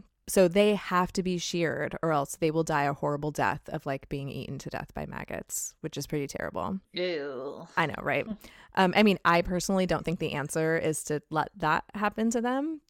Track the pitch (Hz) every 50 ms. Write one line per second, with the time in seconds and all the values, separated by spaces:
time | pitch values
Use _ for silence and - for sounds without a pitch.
0 | - _ _ _ - - - 202 190 170 170 208 208 214 208 185 - - 180 180
1 | 185 - - 196 175 185 180 170 - - - 175 170 147 127 135 147 - - -
2 | - 165 151 143 143 - - - 170 156 151 165 160 160 156 147 143 143 143 -
3 | 156 147 147 143 151 151 143 - 127 98 - 147 - - 156 151 - 147 135 135
4 | - - 151 139 139 139 - 135 - - 139 - - - - - - - - -
5 | - - - - - - - - - - - - - - - _ - 151 - 165
6 | 143 - 160 147 139 139 - - - - - 85 87 - 196 190 - _ - 180
7 | 180 180 170 147 139 143 127 123 131 143 - - 160 - - 180 165 143 - -
8 | - 147 127 143 - 220 202 - - - - - - - - - 190 185 - 208
9 | 220 208 185 - - 170 170 175 175 190 185 175 - - 196 190 185 170 165 147
10 | - 160 170 - 165 147 - 147 139 151 - 160 160 160 160 165 - 156 151 -
11 | - - 151 147 - - 160 156 - - - 202 165 151 160 - - _ - 202
12 | 208 208 - 220 220 233 233 240 226 247 254 269 285 330 320 294 _